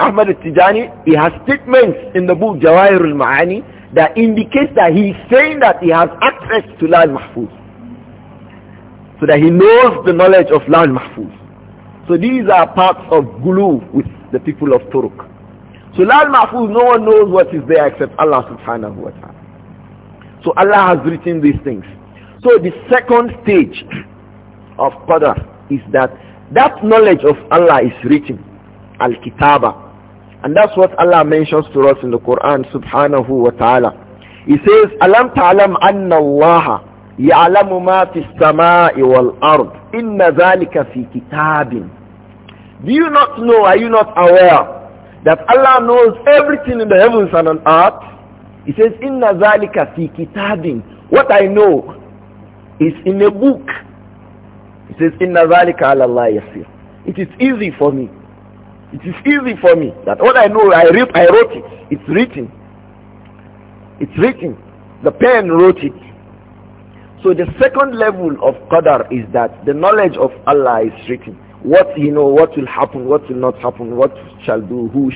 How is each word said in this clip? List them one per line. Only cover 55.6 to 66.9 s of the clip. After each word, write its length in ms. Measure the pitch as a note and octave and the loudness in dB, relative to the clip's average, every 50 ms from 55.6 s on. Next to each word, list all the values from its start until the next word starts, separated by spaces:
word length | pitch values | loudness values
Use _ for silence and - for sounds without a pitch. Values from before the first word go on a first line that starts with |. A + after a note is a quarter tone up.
| F3 F3 E3+ - D#3 C3+ C#3 | 2 0 -2 -2 0 0 2
ala 100 | C3+ B2+ | 0 0
Allah 260 | A#2+ A#2+ B2 A#2+ A2+ | 0 0 -2 -2 -2
yasir." 340 | G#2 G#2 G2 - - G#2 - - - - - - - - - | -4 -4 -8 -12 -18 -20 -20 -20 -20 -20 -20 -20 -20 -18 -14
It 120 | F#3+ F3+ F#3+ | -12 -10 -10
is 80 | F#3 - - - | -10 -10 -6 -4
easy 320 | B3+ C4+ C4 G#3+ G#3 F3 C3+ | -4 -2 -2 -4 -8 -8 -4
for 140 | - D3 C#3+ | -2 -2 -2
me. 180 | C3+ C3+ B2 G2+ - - - - - - - - - - - - - - - - | -2 -4 -10 -12 -16 -20 -20 -20 -20 -20 -20 -20 -20 -20 -20 -20 -20 -20 -20 -20
It 120 | - - - | -18 -16 -14
is 100 | F3+ E3+ - - | -14 -12 -8 -4
easy 280 | C#4 D4 C#4+ C4 B3+ G#3+ - | -2 -2 -2 -4 -6 -6 0
for 160 | - F3 E3+ | 2 2 2
me 160 | E3 D3 A#2 - - - | 2 0 -6 -10 -10 -6
that 120 | - - - | -6 -4 0
what 200 | - B3 C4 B3+ | 0 2 4 4
I 80 | G#3+ | 2
know, 260 | G#3 G#3 A3 G#3+ G3 | 2 2 2 4 4
I 120 | F3 E3 E3+ E3 | 4 6 6 4
wrote, 220 | E3+ A3+ B3+ B3 - | 4 2 0 0 2
I 120 | E3+ E3+ | 2 4
wrote 260 | F3 F3+ A3+ A#4 - | 6 6 4 2 2
it. 120 | - - - - - - - - | -2 -14 -16 -18 -20 -18 -12 -12
It's 180 | - - - - | -12 -12 -8 -6
written. 420 | D#3 G3+ B3 A#3 - D3 A#2+ G#2 - - - - - - - - - - - - - - - - - - - - - - - - - - - - - - | -4 -4 -4 -4 -6 -14 -14 -16 -18 -20 -20 -20 -20 -20 -20 -20 -20 -20 -20 -20 -20 -20 -20 -20 -20 -20 -20 -20 -20 -20 -20 -20 -20 -20 -20 -20 -14 -14
It's 160 | - - - | -14 -10 -4
written. 400 | - F#3 B3+ B3+ - E3 D#3 G#2+ - - - - - - - - - A#2 | -2 -2 -2 -2 -4 -12 -12 -12 -14 -20 -20 -20 -20 -20 -20 -12 -4 -4
The 60 | C#3+ | -4
pen 400 | - - A3+ B3 B3+ A3+ G3+ F3 | -2 0 0 2 2 2 0 0
wrote 240 | E3 E3 F3+ F#3 F3+ - - | 2 4 4 4 2 0 -4
it. 80 | C#3 - - - - - - - - - - - - - - - - - - - - | -10 -10 -12 -20 -20 -20 -20 -20 -20 -20 -20 -20 -20 -20 -20 -20 -20 -20 -20 -20 -20